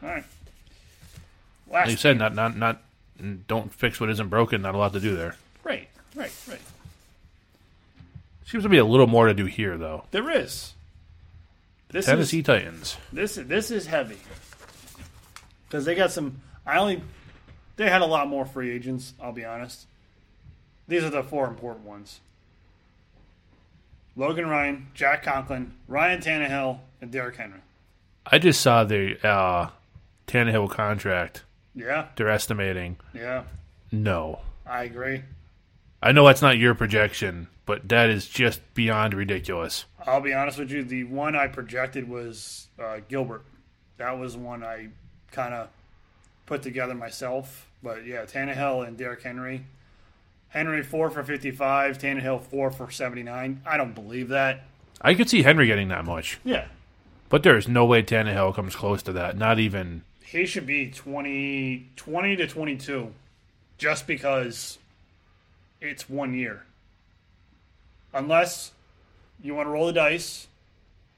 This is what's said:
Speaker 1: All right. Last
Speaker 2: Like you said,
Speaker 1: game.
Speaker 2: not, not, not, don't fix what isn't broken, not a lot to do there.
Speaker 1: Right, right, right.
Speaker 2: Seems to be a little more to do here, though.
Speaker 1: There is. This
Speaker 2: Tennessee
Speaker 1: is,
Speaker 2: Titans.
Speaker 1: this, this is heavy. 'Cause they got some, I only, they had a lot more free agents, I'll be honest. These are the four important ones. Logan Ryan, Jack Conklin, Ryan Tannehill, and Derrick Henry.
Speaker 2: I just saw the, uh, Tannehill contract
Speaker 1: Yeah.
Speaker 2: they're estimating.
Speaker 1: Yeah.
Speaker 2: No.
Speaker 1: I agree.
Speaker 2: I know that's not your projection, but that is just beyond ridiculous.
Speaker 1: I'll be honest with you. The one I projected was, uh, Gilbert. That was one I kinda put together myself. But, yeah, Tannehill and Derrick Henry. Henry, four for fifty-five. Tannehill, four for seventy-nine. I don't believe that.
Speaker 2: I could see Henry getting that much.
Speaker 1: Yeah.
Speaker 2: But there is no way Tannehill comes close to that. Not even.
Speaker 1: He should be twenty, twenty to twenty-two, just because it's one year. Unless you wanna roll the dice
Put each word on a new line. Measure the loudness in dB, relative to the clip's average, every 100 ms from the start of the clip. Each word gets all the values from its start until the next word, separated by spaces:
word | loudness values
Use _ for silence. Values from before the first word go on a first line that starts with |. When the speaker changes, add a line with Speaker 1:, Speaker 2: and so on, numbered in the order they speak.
Speaker 1:
All | -12
right. | -12 -12 -20 -20 -20 -20 -20 -20 -20 -20 -20 -20 _ _ _ -2
Last | 2 2
Speaker 2:
Like |
you | 4
said, | 6
Speaker 1:
game. | 6
Speaker 2:
not, | 4 2
not, | 0 2
not, | 0 0 _ _ _ -14 -12 -10 -4
don't | -4 -4
fix | -4 -4 -2
what | -2
isn't | -2 0
broken, | 2 2 2
not | -2 0
a |
lot | 0
to | 0
do | 0 -2
there. | -4 -10 _ _
Speaker 1:
Right, | -8 -8 -10 -20 -18 -12
right, | -12 -12 -16
right. | -18 -18 -20 -20 -20 _ _ -20 _ _ _ _ _ _ -20 -20 -20 -20 -20 -8
Speaker 2:
Seems | -2
to | 6
be | 8
a | 8
little | 8 8
more | 8 8
to |
do | 6 0
here, | -2 -4 -4
though. | -6 -8 -8
Speaker 1:
There | -6 -2
is. | -2 -2 -8 -14 -18 -20 -20 -20 -20 -20 -20 -20 _ _ _ _
This | -2 2
Speaker 2:
Tennessee | 4 4 0
Speaker 1:
is, | 4
Speaker 2:
Titans. | 4 2 -8 -12 -12 -12
Speaker 1:
this, | -6 -6 -6
this | -4 -2 -2
is | -4 -2
heavy. | -2 -2 -8 -18 -20 -20 -20 -20 -20 -20 -20 -20 -20 -20 -20 -20 _ -10
'Cause | -4 -2
they | 2
got | 2
some, | 0 -6 -8 -16 -14 0
I | 2
only, | 2 0 -6 -18 -20 -20 -20 -20 -16 -2
they | 4
had | 4
a | 4
lot | 2 0
more | -4 -6
free | -6 -6
agents, | -6 -6 -8 -10 -14
I'll | -14
be | -12 -10
honest. | -12 -12 -16 -20 _ _ _ _ _ -20 -20 _ _ -4
These | -2 0
are |
the | -2
four | -4 -2 -4
important | -6 -12 -12 -16
ones. | -18 -20 -20 _ _ _ _ _ _ _ _ _ _ _ _ _ _ _ _ _ -20 _ -4
Logan | -4 -2 0
Ryan, | 0 0 -4 -10
Jack | -2 0 2
Conklin, | 0 -4 -4 -8 -8 -14 -6
Ryan | 0 2 0
Tannehill, | -2 -2 -2 -2 -4 -6 -12 _
and | -10
Derrick | -8 -8 -8
Henry. | -14 -16 -20 _ _ _ _ _ 0
Speaker 2:
I | 4
just | 4 4
saw | 6 6
the, | 6 2 0 -2 0
uh, | 2 2 0 -2 -8 _ -20 -20 _ -2
Tannehill | 0 2 2 0
contract | -2 -4 -2 -2 -2 -2 -8 -20 _ _
Speaker 1:
Yeah. | -12 -6 -6 -6 -2
Speaker 2:
they're | 0
estimating. | 0 0 -2 -2 -4 -6 -10 -14
Speaker 1:
Yeah. | -14 -8 -8 -10 -16 -18 _ -6
Speaker 2:
No. | -2 0 0 -4 -8 -12 -12 -10
Speaker 1:
I | -8
agree. | -8 -8 -6 -6 -8 -18 -20 _ _ _ _ _
Speaker 2:
I | 6
know | 10 12
that's | 10
not | 8 6
your | 6 4
projection, | 2 2 2 0 -6 -6 -12 _ -6
but | -6 2
that | 6 6
is | 4 -2
just | 0 0 0 -6
beyond | -2 0 2 0
ridiculous. | 0 -2 -4 -4 -6 -6 -8 -12 -12 -2
Speaker 1:
I'll | 0
be | 0
honest | -2 -2 -4
with | -8
you. | -6
The | -6 -6 -6
one | -4 -2
I | 0 -2
projected | -4 -8 -4 -4 -6 -8
was, | -8 -10 -12 -14 -16 -18 -14
uh, | -12 -10 -8
Gilbert. | -6 -6 -8 -16 -20 _ _ _ -10
That | -8 -6
was | -8 -10
one | -12 -12
I | -10 -12 -14 -20 -20 -20 -14
kinda | -8 -6 -6 -10 _ _ -20 _ _ _ _ -8
put | -8
together | -6 -6 -6
myself. | -6 -12 -10 -6 -6 -8 -16 -20 _
But, | -12 -12 -10
yeah, | -10 -8
Tannehill | -6 -6 -2 -2 -2 -4
and | -8
Derrick | -10 -10
Henry. | -10 -10 -10 -10 -14 -20 _ -20 -20 _ _ _ _
Henry, | -6 -2 -4
four | -4 -2 -2
for | -2
fifty-five. | -6 -6 -6 -2 0 2 2 -2
Tannehill, | -4 -4 -2 -4
four | -6 -4 -4
for | -4 -10
seventy-nine. | -8 -8 -8 -10 -8 -8 -8 -2
I | -2
don't | -2 -6
believe | -10 -8 -2
that. | 0 0 -2 -10 -20 -20 0
Speaker 2:
I | 4
could | 4 6
see | 6
Henry | 8 8 6
getting | 4 0
that | -2
much. | -4 -6 -8 -8
Speaker 1:
Yeah. | -4 -4 -4 -16 _ _ _ -20 0
Speaker 2:
But | 4
there | 8 6
is | 6
no | 6 8
way | 6
Tannehill | 4 2 2 2 0
comes | 0 -6 -4
close | -2 -2
to | -2
that. | -6 -4 0
Not | 2 4
even. | 2 -2 -8 -10 -16 _
Speaker 1:
He | -8 -4 -4
should | -4 -4
be | -4 -6
twenty, | -10 -12 -10 -8 -6 -6 -6 -6 -8 -12 -20
twenty | -8 -4 -2 -2
to | -4
twenty-two, | -6 -8 -8 -6 -8 -8 -14 _ _ _ _ _ -4
just | -2 -2 -4
because | -4 -2 -2 -2 -8 -12 -16 _ _ _ _ _ _ _ _ _ _
it's | -12 -12 -10
one | -6 -4
year. | -4 -6 -8 -18 _ _ _ _ _ _ _ _ _ _ _ _ _ _
Unless | -6 2 4 4 0 -14 -18 _ _ _ _ _ -16
you | -8 -6
wanna | -2
roll | 0 2
the |
dice | 4 2 2 -4 -12 -18 _ _ _ _ _ _